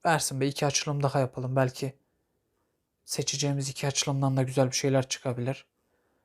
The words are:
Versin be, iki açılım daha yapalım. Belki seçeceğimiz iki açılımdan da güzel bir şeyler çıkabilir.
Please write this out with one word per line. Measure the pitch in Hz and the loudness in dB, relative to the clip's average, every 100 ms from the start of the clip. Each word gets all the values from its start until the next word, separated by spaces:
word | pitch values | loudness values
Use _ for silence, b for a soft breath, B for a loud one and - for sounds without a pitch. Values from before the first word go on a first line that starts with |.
Versin | 170 151 - 135 | 0 2 0 -2
be, | 139 | -2
iki | - 143 | 0 0
açılım | - 151 147 | 0 -2 0
daha | 139 143 | 2 2
yapalım. | 127 - 127 131 | 0 -2 -2 2
Belki | 127 - 135 - _ _ _ _ _ _ _ _ _ _ | 2 0 -8 -8 _ _ _ _ _ _ _ _ _ _
seçeceğimiz | - - 135 139 143 139 135 | -8 -6 -4 -2 -2 -2 -4
iki | - 143 | -4 -2
açılımdan | - 151 139 135 135 | -2 -2 0 2 2
da | |
güzel | 127 135 127 | 2 2 2
bir | - | 2
şeyler | 139 131 127 | 2 2 0
çıkabilir. | - 135 123 120 - - _ _ _ _ _ | -4 -4 -4 -4 -6 -12 _ _ _ _ _